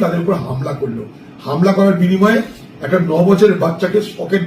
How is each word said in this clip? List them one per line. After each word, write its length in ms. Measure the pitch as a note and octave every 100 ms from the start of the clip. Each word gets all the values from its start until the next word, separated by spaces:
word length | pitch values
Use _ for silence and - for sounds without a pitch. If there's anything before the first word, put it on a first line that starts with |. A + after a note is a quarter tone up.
তাদের 160 | F3 E3+
উপর 100 | E3+
হামলা 400 | F3 C3+ C3 - -
করলো, 220 | B2 A2+ G#2+ - - - -
হামলা 260 | D3 F#3+
করার 220 | F#3+ G3 E3+
বিনিময়ে 380 | F3+ F#3+ G#3 A#3 - - - - C#3
একটা 140 | F3+
ন 140 | D#3+ E3 F#3
বছরের 300 | F#3+ G#3 E3+
বাচ্চাকে 360 | E3 E3 F3+ G#3
সকেট 420 | - - - F#3+